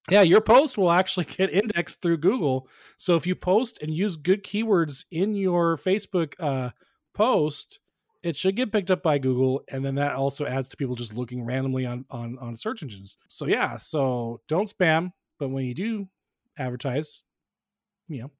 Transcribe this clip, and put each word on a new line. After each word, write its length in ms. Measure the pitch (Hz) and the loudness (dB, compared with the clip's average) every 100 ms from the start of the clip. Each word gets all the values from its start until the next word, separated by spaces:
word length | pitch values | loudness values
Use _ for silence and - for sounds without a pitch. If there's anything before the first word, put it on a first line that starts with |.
| - | 2
Yeah, 120 | 196 | 6
your 180 | 180 196 | 8 6
post 380 | 214 240 302 - | 8 6 6 2
will 120 | 180 | 4
actually 360 | 175 190 - 165 | 4 2 -2 -4
get 240 | - 185 | -2 0
indexed 480 | 160 220 175 170 - | 2 0 -2 -4 -2
through 160 | 175 165 | 0 2
Google. 480 | 165 247 156 131 127 - - - | 2 2 2 0 -4 -16 -20 -6
So 200 | - 170 | 0 2
if 100 | 175 | 2
you 80 | |
post 440 | 185 - 196 254 - | -2 2 2 2 -4
and 100 | 156 | -6
use 240 | 156 202 160 | -2 -2 -2
good 260 | 147 202 | 0 0
keywords 640 | - 202 220 185 156 135 - | 0 -4 2 2 2 -2 -6
in 240 | 160 202 | -2 -2
your 420 | 208 190 175 170 160 | 0 0 2 2 0
Facebook, 560 | - 202 - 180 156 - | 0 -2 0 -2 -2 -2
uh, 300 | 160 135 123 - _ _ _ | -2 -2 -4 -8 _ _ _
post, 680 | - 233 220 151 - - - _ _ _ _ | 0 2 4 2 -2 -10 -14 _ _ _ _
it 120 | 170 | -6
should 220 | 156 190 196 | -2 -2 0
get 160 | 240 | 0
picked 180 | 208 180 | -2 0
up 120 | 180 | 0
by 160 | 160 147 | 2 2
Google, 440 | 131 123 131 135 - | 2 2 2 0 -4
and 140 | 135 | -6
then 120 | 139 135 | -4 -2
that 180 | 143 | -2
also 320 | 135 139 - 123 | 0 -2 -2 -4
adds 240 | 131 131 | -4 -6
to 60 | - | -6
people 160 | 131 | -6
just 200 | 120 117 | -6 -6
looking 300 | 107 123 123 | -6 -6 -6
randomly 400 | 123 131 135 131 | -4 -2 -2 -2
on, 220 | 123 123 - | -2 -6 -8
on, 280 | 123 117 127 | -10 -10 -8
on 160 | 120 113 | -10 -8
search 260 | 220 247 | -8 -8
engines. 360 | 139 101 98 - _ | -10 -12 -16 -18 _
So 180 | - 135 | -8 -2
yeah, 300 | 233 190 120 | 0 -2 -6
so 640 | - 156 131 123 117 117 - | -6 -2 0 0 -4 -8 -4
don't 200 | 160 208 | -2 -2
spam, 440 | - 170 160 180 - _ _ | 0 2 2 0 -8 _ _
but 120 | 135 | -4
when 140 | 135 127 | -2 -4
you 80 | |
do 340 | 123 214 220 190 _ _ _ _ - | -4 -4 -4 -6 _ _ _ _ -6
advertise, 680 | 131 123 139 127 156 - - _ _ _ _ _ _ _ - | -6 -4 -2 -2 -4 -10 -18 _ _ _ _ _ _ _ -12
you 140 | 143 | -10
know, 80 | 131 | -10